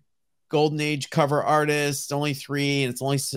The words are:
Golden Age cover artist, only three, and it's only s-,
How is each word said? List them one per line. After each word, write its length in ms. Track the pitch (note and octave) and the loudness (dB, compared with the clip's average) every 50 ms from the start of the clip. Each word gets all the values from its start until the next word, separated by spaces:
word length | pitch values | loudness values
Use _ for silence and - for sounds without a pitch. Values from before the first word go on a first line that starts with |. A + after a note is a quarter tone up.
| _ _ _ _ _ _ _ _ _ _ | _ _ _ _ _ _ _ _ _ _
Golden 320 | - D3 D3+ D#3 D3+ D3+ | 0 2 2 2 0 0
Age 280 | D3+ D3+ D3+ C#3+ C3+ - | -2 -2 -2 -4 -6 -2
cover 320 | - E3 D3+ C#3 D3 D3 | 0 2 2 4 2 2
artist, 720 | - - D3+ D3+ D3+ D3+ D3 D3 D3 C#3+ C#3+ C#3 - - | 2 4 4 4 4 2 2 0 0 0 -2 -4 -6 -6
only 220 | C#3 C#3 D3 D3 C#3+ | -4 -2 -2 -2 -4
three, 500 | C#3+ - - C#3 C#3 C#3+ C#3 C#3 C#3 C#3 | -4 -6 -6 -4 -2 0 0 0 0 0
and 80 | B2 | -2
it's 100 | B2 - | -2 -4
only 140 | C3 C3+ C#3+ | -2 -2 0
s-, 200 | C3+ - - - | 0 -2 -4 -6